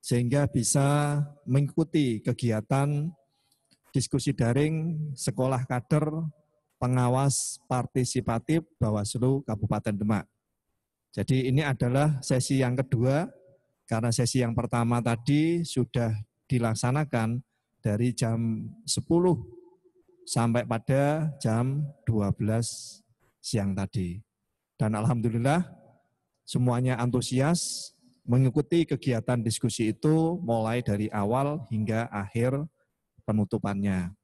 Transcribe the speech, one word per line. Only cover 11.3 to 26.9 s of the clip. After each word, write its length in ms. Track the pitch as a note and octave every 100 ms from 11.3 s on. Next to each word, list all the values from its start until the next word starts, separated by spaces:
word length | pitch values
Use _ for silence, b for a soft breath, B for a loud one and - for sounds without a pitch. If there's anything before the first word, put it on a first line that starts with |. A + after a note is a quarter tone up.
| C3 B2+
ini 160 | C3
adalah 560 | D3+ C3 B2 C3+ D3 C#3
sesi 400 | - C3 - C3+
yang 160 | B2+ B2+
kedua, 480 | C3 A#2+ B2 C#3+ F3 - - _ _ _ _
karena 240 | A2+ A#2
sesi 320 | A#2 A#2 C3
yang 80 | A#2+
pertama 480 | A#2 A2+ A#2+ A#2 A#2+
tadi 640 | A#2 A#2 A#2 D3 D#3+ E3+
sudah 480 | E3+ - A#2+ B2 A#2 G#2+ G#2+ _
dilaksanakan 960 | _ C3 A#2 A2 A#2+ C3+ D3 A#2+ A2 A#2+ - _ _ _
dari 320 | A2 G#2 B2
jam 560 | A2+ A2+ A2+ A2+ A2 A2+ -
sepuluh 560 | - - B2 E3 F3+ E3+ - - - _ _ _ _ _ -
sampai 400 | - A#2 A#2 A#2
pada 640 | A2+ - C3+ C#3+ D#3 D#3+ C#3+
jam 400 | A#2+ A2+ B2+ C#3 D3 -
dua 300 | - A2 G2+ -
belas 640 | G#2+ A2+ A2+ - - - _ _ _ _
siang 320 | - A2+ G2
tadi. 480 | G2 G2 G#2 F2+ F#2 - _ _ _ _ _
Dan 220 | A2 G#2+
alhamdulillah 680 | A2 A#2+ A2+ A2+ B2 D#3+ F3+ - - _ _ _ _ _
semuanya 560 | - - B2 A#2+ B2+